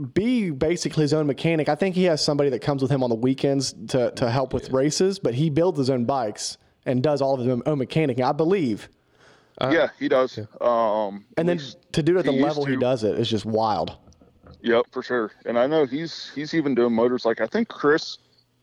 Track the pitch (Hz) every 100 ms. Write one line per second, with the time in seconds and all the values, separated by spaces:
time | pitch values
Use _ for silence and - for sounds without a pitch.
0 | 139 160 220 247 196 135 156 175 156 147
1 | 147 156 147 123 160 165 143 151 196 180
2 | 180 151 - 143 143 123 - 139 131 139
3 | 127 113 123 135 143 139 131 - 110 135
4 | 117 - 123 123 131 127 - 131 147 -
5 | 185 196 - 120 160 143 175 156 127 131
6 | 117 139 113 101 - - _ _ - 127
7 | 143 143 135 135 120 123 131 151 123 160
8 | 151 123 127 147 160 196 139 98 - _
9 | _ _ - - _ - 127 160 143 -
10 | 139 139 127 - 107 - 120 117 113 107
11 | 104 101 - - 170 175 135 - _ -
12 | 156 180 165 139 143 151 139 131 123 127
13 | 104 80 113 110 107 107 110 95 85 -
14 | - - - _ - - 117 117 123 131
15 | 120 123 107 - - 117 127 160 139 135
16 | 165 - - - 151 165 143 120 120 113
17 | 120 123 - 117 110 214 233 - 147 160
18 | - - _ _ _ _